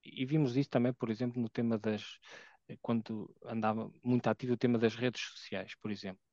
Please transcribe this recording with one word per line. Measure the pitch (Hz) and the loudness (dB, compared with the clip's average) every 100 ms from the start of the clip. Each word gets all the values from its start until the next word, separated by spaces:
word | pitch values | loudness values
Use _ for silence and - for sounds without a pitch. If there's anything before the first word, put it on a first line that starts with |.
e | - - 131 | -12 -6 0
vimos | 156 139 123 | 2 4 2
isso | 143 | 2
também, | 127 123 | 2 2
por | 123 113 | 0 -4
exemplo, | 110 123 123 | -2 -2 -2
no | 113 | -2
tema | - 117 110 | 0 0 2
das, | 110 107 - - - - - _ - - | 0 -2 -6 -16 -18 -20 -20 _ -18 -10
quando | - 117 107 110 - - | -2 -2 -2 -8 -8 -14
andava | - 113 110 110 107 - | -8 -2 0 0 -4 -6
muito | 123 123 120 | 2 2 4
ativo | 110 127 | 0 0
o | 120 | 2
tema | 123 117 | 4 6
das | 113 110 | 4 4
redes | 123 - | -2 -2
sociais, | - - - 98 98 - | -10 -12 -8 -8 -8 -10
por | 107 | -8
exemplo. | 101 101 92 _ | -8 -8 -12 _